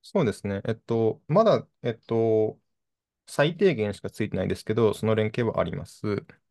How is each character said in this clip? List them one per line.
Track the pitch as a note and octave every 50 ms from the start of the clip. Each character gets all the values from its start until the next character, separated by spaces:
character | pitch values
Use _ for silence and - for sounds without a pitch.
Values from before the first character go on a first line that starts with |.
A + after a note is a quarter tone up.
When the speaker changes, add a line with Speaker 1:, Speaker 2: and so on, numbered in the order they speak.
Speaker 1:
そ | - - - G3+
う | D3
で | G#2 F#2+
す | - -
ね。 | G2+ G2 G2 -
え | A2+
っ | A2
と、 | A2 _ - A#2 A2+ A2+ A2 - - _ -
ま | D3+ G#3 A3+
だ、 | G#3 D3 A2 - _ _ _
え | - A#2+
っ | A2+
と、 | - _ - A#2 A2+ A2+ A2+ A2 A2 G#2+ A2 - _ _ _ _ _ _ _ _ _ _ _ _ _ _
最 | - - - D3 E3 F3
低 | - G#3 F#3+ C#3+
限 | A2 G#2+ G#2 G2
し | -
か | - G2+
つ | - -
い | A2+ -
て | -
な | F#2+ F#2+
い | G2
で | F#2+
す | - -
け | - A2
ど、 | A#2+ A2+ G#2 -
そ | - -
の | A2 A2
連 | A2 G#2+ G#2+ -
携 | B2 A#2+ A2
は | - -
あ | F2+
り | E2+ E2
ま | - -
す。 | - - - -
Speaker 2:
う | G#2+
ん、 | G2+ - - - - _ _ _